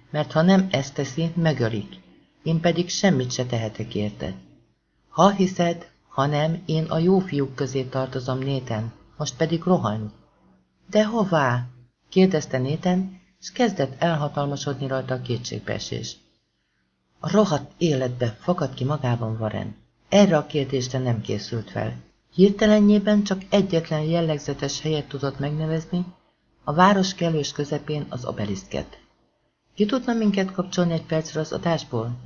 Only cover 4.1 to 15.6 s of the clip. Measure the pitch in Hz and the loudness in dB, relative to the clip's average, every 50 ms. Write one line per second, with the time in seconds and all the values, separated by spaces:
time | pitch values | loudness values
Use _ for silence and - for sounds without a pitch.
4.1 | - - - 82 95 - - - - _ _ _ _ _ _ _ _ _ _ _ | -6 -6 -8 -8 -8 -10 -16 -20 -20 _ _ _ _ _ _ _ _ _ _ _
5.1 | - - 175 202 196 196 190 185 - - 175 170 170 170 - - _ _ _ _ | 2 4 4 4 6 4 0 0 2 0 0 0 0 -4 -10 -20 _ _ _ _
6.1 | - - 135 147 151 147 151 165 165 185 - - 160 160 160 156 - 160 165 180 | -2 0 0 2 2 0 0 0 -2 -4 -4 -2 -2 -2 0 0 0 2 4 4
7.1 | 190 190 185 - 143 143 139 131 - - 143 123 131 135 127 127 - 135 131 127 | 4 4 2 0 -2 -2 -2 -2 -2 -4 -4 -2 -2 -4 -4 -2 -4 -4 -4 -4
8.1 | 131 135 120 135 127 131 135 139 139 131 127 120 113 107 113 117 - - - _ | -4 -6 -4 -2 -4 -2 -2 -2 -2 -4 -4 -4 -4 -4 -4 -6 -8 -14 -20 _
9.1 | _ - 151 - - - 160 160 170 160 - 175 185 156 117 107 107 110 107 107 | _ -8 -8 -6 -2 -2 0 0 0 -2 2 2 2 2 2 0 -2 -2 -6 -8
10.1 | - - _ _ _ _ _ _ _ _ _ _ _ _ _ - - 214 214 208 | -12 -16 _ _ _ _ _ _ _ _ _ _ _ _ _ 0 2 2 2 2
11.1 | 220 226 196 196 170 156 139 123 123 123 123 - - - - _ _ _ _ - | 2 0 0 2 2 2 2 2 0 0 -4 -6 -12 -20 -20 _ _ _ _ -2
12.1 | - 185 185 190 185 151 143 - - 127 127 135 156 160 - 180 180 185 190 - | 4 4 4 4 4 0 -2 -2 -4 -2 -2 -2 -4 -2 0 0 0 0 0 -4
13.1 | - - _ _ _ _ - - - - 247 240 - - 143 127 - - 160 170 | -8 -16 _ _ _ _ -16 -10 -2 0 0 0 2 0 -2 -2 -2 -2 -2 0
14.1 | 165 147 151 147 - 147 143 143 143 135 - 143 139 123 135 131 131 131 127 127 | 0 0 -2 -2 -2 -2 -2 -2 -4 -4 -4 -6 -4 -4 -4 -4 -4 -4 -4 -4
15.1 | 131 123 123 - 120 120 - - 117 110 | -6 -6 -4 -4 -4 -4 -4 -8 -10 -8